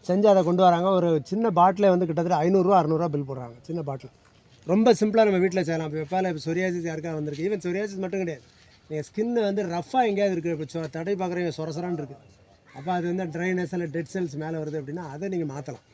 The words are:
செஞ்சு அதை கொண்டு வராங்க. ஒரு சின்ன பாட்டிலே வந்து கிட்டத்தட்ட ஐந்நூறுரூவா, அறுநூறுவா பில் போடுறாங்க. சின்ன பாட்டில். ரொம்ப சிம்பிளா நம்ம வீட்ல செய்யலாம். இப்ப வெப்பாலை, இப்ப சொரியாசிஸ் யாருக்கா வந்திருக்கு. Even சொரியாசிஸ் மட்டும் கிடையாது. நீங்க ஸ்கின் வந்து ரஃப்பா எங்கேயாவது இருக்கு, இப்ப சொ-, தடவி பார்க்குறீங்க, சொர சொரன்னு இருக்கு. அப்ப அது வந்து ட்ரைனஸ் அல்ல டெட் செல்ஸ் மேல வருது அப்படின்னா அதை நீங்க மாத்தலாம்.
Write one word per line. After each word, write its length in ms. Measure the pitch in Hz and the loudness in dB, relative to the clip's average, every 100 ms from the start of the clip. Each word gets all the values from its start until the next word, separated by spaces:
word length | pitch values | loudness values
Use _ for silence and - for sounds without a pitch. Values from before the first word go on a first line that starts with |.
| - | 0
செஞ்சு 180 | 185 208 | 4 6
அதை 180 | 190 | 6
கொண்டு 200 | 165 180 | 4 6
வராங்க. 260 | 185 170 185 | 6 6 2
ஒரு 320 | 190 170 160 | 2 2 0
சின்ன 280 | - 196 226 | 0 -2 2
பாட்டிலே 380 | 175 180 190 202 | 4 4 6 4
வந்து 160 | 180 175 | 4 2
கிட்டத்தட்ட 440 | 156 170 170 165 | -2 0 2 4
ஐந்நூறுரூவா, 360 | 190 180 190 156 | 4 6 4 4
அறுநூறுவா 220 | 160 160 | 0 0
பில் 160 | 147 135 | -2 -6
போடுறாங்க. 240 | 127 120 117 | -8 -10 -16
சின்ன 200 | - 170 | -10 -8
பாட்டில். 280 | 143 135 127 _ _ _ _ - - | -6 -8 -12 _ _ _ _ -16 0
ரொம்ப 280 | 190 226 | 4 6
சிம்பிளா 300 | 208 214 220 | 6 4 4
நம்ம 140 | 214 190 | 4 4
வீட்ல 260 | 185 185 | 2 0
செய்யலாம். 300 | 160 160 156 | 0 -2 -2
இப்ப 280 | 156 147 185 | -6 -2 -2
வெப்பாலை, 140 | 185 156 | -2 -2
இப்ப 160 | 160 | -4
சொரியாசிஸ் 420 | 165 185 175 170 | -2 -2 -2 -6
யாருக்கா 200 | 156 165 | -6 -6
வந்திருக்கு. 580 | 156 151 147 180 208 180 | -6 -6 -4 -4 -2 -2
Even 0 | |
சொரியாசிஸ் 260 | 180 208 196 | -4 -4 -6
மட்டும் 260 | 185 196 | -6 -4
கிடையாது. 180 | 175 139 - _ - _ _ | -4 -8 -16 _ -20 _ _
நீங்க 160 | 156 143 - | -8 -6 -4
ஸ்கின் 280 | 233 233 | -2 0
வந்து 200 | 208 196 | 0 0
ரஃப்பா 440 | 185 170 - 262 233 | -2 -4 -2 0 2
எங்கேயாவது 240 | 202 202 | 2 0
இருக்கு, 200 | 180 165 | 0 -2
இப்ப 280 | 156 151 165 | -4 -6 -8
சொ-, 100 | 156 | -8
தடவி 340 | 160 165 196 | -6 -4 -4
பார்க்குறீங்க, 280 | 185 175 175 156 | -2 -2 -4 -4
சொர 120 | 160 | -8
சொரன்னு 220 | 156 180 | -6 -6
இருக்கு. 220 | 170 139 139 - _ _ _ _ | -6 -8 -14 -20 _ _ _ _
அப்ப 180 | 131 151 | -12 -4
அது 240 | 180 175 185 | -2 -2 -4
வந்து 240 | 180 165 | -4 -4
ட்ரைனஸ் 280 | 180 180 170 | -2 -2 -2
அல்ல 140 | 180 170 | -4 -4
டெட் 240 | 156 165 | -6 -6
செல்ஸ் 200 | 190 175 | -4 -4
மேல 300 | 143 156 160 | -6 -6 -6
வருது 180 | 151 151 | -6 -6
அப்படின்னா 280 | 139 147 160 | -8 -10 -10
அதை 200 | 143 196 | -8 -6
நீங்க 240 | 185 151 | -4 -4
மாத்தலாம். 280 | 139 143 127 _ | -6 -10 -14 _